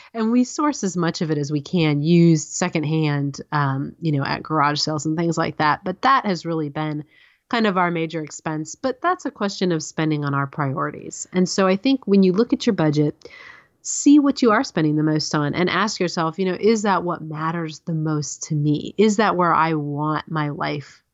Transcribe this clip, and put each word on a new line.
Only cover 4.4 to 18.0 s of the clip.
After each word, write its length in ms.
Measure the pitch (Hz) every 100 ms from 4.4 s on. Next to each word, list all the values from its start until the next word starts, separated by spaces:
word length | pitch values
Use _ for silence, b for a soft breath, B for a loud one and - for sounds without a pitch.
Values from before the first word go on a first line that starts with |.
garage 380 | - 156 143 147
sales 260 | 151 151 160
and 100 | 160
things 220 | 170 160
like 180 | 165 151
that. 240 | 151 143
But 180 | 185 185
that 240 | 254 269 208
has 200 | 170 165
really 220 | 160 147
been 360 | 151 156 151 - b b b -
kind 160 | 240 214
of 100 | 185
our 140 | 175
major 320 | 165 165 160
expense. 520 | 156 - 165 156 156
But 260 | - 262 -
that's 240 | 349 370
a 60 | 277
question 400 | - 202 - 185
of 100 | 160
spending 420 | - - 156 151
on 100 | 143
our 120 | 139 139
priorities. 840 | 160 139 147 147 - - - -
And 160 | 185 180
so 180 | - 190
I 100 | 196
think 300 | 269 269 -
when 160 | 196
you 100 | 185
look 200 | 180 240
at 140 | 254 240
your 80 |
budget, 540 | 190 156 147 147 - - B B B B _
see 340 | - - 285 294
what 220 | 277 269
you 100 | 233
are 140 | 214
spending 320 | 269 175 156 151
the 60 |
most 320 | 156 156 -
on 200 | 156 147
and 140 | 139 180
ask 320 | 175 208 -
yourself, 380 | 175 180 160 160
you 80 | 185
know, 100 | 180
is 240 | 208 226
that 220 | 202 175
what 160 | 175 165
matters 580 | 156 151 160 170 156 151
the 120 | -
most 500 | 156